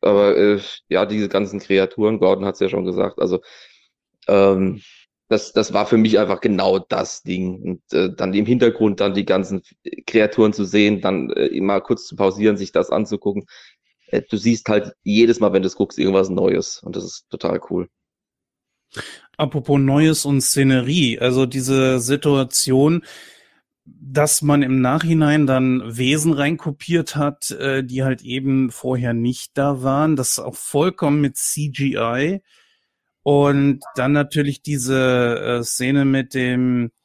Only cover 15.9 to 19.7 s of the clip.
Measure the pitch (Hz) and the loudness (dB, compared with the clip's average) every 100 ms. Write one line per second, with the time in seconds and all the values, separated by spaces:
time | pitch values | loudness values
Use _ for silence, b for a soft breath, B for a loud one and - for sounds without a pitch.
15.9 | - 95 95 95 92 95 92 - - - | 0 2 2 2 0 0 0 -4 -10 -12
16.9 | 92 92 - _ - - 90 - 90 92 | -12 -12 -16 _ -8 -4 -4 -4 -6 -8
17.9 | _ _ _ _ _ _ _ _ _ _ | _ _ _ _ _ _ _ _ _ _
18.9 | B B B B _ 143 147 131 | B B B B _ -4 -4 0